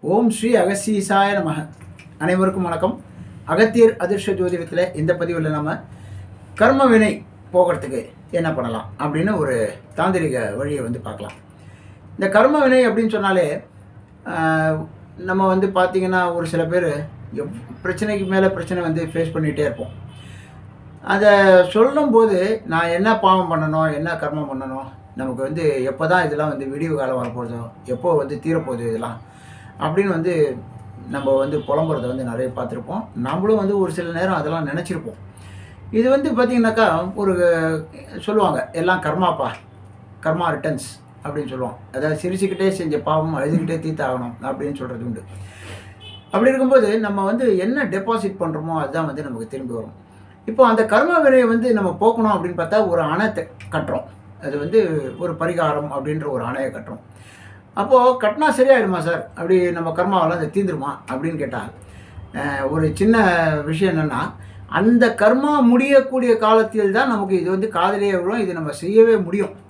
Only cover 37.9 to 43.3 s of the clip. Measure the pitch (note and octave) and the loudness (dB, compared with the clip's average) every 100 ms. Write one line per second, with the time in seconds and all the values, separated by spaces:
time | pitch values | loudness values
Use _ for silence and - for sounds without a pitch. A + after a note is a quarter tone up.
37.9 | - - - - G#3+ F#3+ D3+ - E3 F3 | -18 -16 -10 -2 2 2 0 -4 -2 0
38.9 | F#3 D3+ F3 F3+ D#3 B2 - - - - | 0 0 0 0 0 -4 -6 -16 -20 -20
39.9 | - - - D#3+ D#3+ E3+ D#3+ D#3+ B2+ - | -20 -20 -8 -4 -2 -2 -2 -4 -6 -8
40.9 | - - - D3+ D3 C3+ B2+ B2 - - | -16 -20 -16 -10 -8 -8 -8 -8 -10 -12
41.9 | C3 D3+ D#3 F3+ F#3 F#3+ - F#3+ F#3 E3 | -4 -4 -2 -4 -2 -2 0 -2 0 -2
42.9 | D3 - D#3 D#3+ | -2 0 0 0